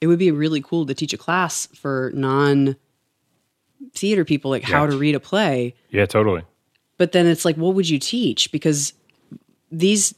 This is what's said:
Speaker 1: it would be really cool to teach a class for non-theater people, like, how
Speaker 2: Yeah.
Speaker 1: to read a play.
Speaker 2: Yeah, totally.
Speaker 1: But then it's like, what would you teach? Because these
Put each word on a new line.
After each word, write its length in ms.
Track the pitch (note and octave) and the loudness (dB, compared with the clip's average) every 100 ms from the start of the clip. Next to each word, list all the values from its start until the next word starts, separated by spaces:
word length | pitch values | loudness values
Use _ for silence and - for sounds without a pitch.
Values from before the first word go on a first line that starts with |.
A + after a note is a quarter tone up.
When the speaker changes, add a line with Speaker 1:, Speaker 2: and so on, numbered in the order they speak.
Speaker 1:
it 60 | D#3+ | 0
would 120 | E3+ | 2
be 100 | F#3 | 2
really 300 | D3 D#3 D3+ | 2 0 -2
cool 240 | - E3+ C#3 | -2 -4 -4
to 80 | |
teach 180 | C3+ D3 | -4 -6
a 40 | F#2 | -6
class 500 | - F3+ E3+ - - | -4 -2 -2 -6 -10
for 380 | _ C#3 C3+ B2+ | _ -6 -4 -4
non-theater 600 | C#3+ C3+ C#3 C#3+ C#3+ C3+ C3+ _ _ _ _ _ _ _ _ _ _ C4+ - G3 G3+ D#3+ | -2 0 2 4 4 2 0 _ _ _ _ _ _ _ _ _ _ -18 -6 0 0 2
people, 260 | D3 C3+ | -2 0
like, 120 | B2+ | -4
how 220 | - D3 D3+ | 0 0 0
Speaker 2:
Yeah. 60 | |
Speaker 1:
to 60 | C#3 | 0
read 180 | D3+ C#3 | 0 -2
a 40 | |
play. 560 | - G3 F#3+ C3 B2 - _ | -2 0 0 0 -4 -8 _
Speaker 2:
Yeah, 160 | G2+ G2 | -2 2
totally. 380 | A2 G#2+ F2 E2 _ _ _ _ - | 2 2 0 -6 _ _ _ _ -2
Speaker 1:
But 140 | F3 | 2
then 140 | F3+ E3+ | 4 4
it's 180 | E3+ F3 | 2 0
like, 120 | D#3 | 0
what 180 | F3 F#3+ | 0 0
would 140 | E3 | 0
you 100 | C#3+ | -2
teach? 520 | - A#3+ F#3 A2 - | -2 -2 -2 -2 -2
Because 420 | D3+ D#3+ D3 C#3+ - _ _ _ - _ _ _ | -2 0 0 -4 -8 _ _ _ -20 _ _ _
these 420 | E3 F#3 G#3 - | 0 2 2 0